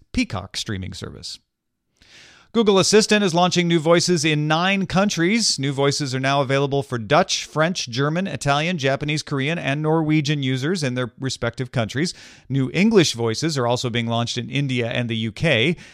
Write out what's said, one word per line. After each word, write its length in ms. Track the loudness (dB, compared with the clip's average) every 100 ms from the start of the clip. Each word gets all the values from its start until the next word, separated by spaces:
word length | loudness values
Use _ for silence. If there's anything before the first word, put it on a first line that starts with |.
| _
Peacock 420 | -4 -4 -4 -8 -10
streaming 380 | -6 -6 -8
service. 460 | -10 -14 -12 -16 -16 _ _ _ _ _ _ _ -20 -20 -20 _
Google 260 | 0 4 4
Assistant 440 | 6 4 6 4
is 120 | 2 2
launching 320 | 2 2 2
new 100 | 2
voices 460 | 4 4 4 2
in 240 | 2 2 2
nine 400 | 0 2 0 0
countries. 720 | 0 0 2 0 2 0 -2
New 140 | -2
voices 420 | 0 2 0 -2 -2
are 40 |
now 220 | 0 0
available 400 | 2 0 0 -2
for 160 | -2 -4
Dutch, 480 | 2 2 2 -2 -4
French, 420 | -2 -2 -2 -6
German, 360 | -2 -2 -2 -4
Italian, 520 | -4 0 0 0 0
Japanese, 440 | 0 -2 -2 -4
Korean, 380 | -4 -4 -2 -2
and 220 | -2 -2
Norwegian 600 | 0 0 2 2 2 0
users 400 | -2 -2 -2 -2
in 140 | -2 -2
their 160 | -4 -6
respective 520 | -8 -4 -6 -6 -6
countries. 420 | -4 -4 -2 -4 -6 -16 -20 -6
New 220 | -2 -2
English 400 | 0 4 4 4
voices 440 | 2 -2 -2 -2 -2
are 100 | 0
also 220 | 0 -2
being 180 | -2 -2
launched 300 | -2 -2 -4
in 120 | -4
India 400 | -2 -2 -2 -2
and 200 | -2 -4
the 80 | -4
U 140 | -4
K, 440 | -2 0 2 2 -2 -8